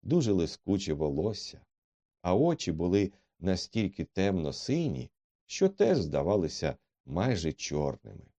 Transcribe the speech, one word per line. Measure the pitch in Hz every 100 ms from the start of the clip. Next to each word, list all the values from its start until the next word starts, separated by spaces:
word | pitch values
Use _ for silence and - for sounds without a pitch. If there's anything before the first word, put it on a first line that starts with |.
дуже | 98 170 120
лискуче | 98 80 - - 98 92
волосся, | 73 76 71 90 - - - _ _ _ _ _ _
а | 87 95
очі | 165 165 -
були | 78 87 98 98 _ _ _
настільки | 92 92 - 113 101 101 101
темно-сині, | - 95 95 76 67 - 147 160 69 62 _ _ _ _
що | - 190
теж | 196 208 170
здавалися | 80 73 76 104 80 - 78 67 _ _ 65
майже | 76 117 104 80
чорними. | - - 73 71 60 53 50 -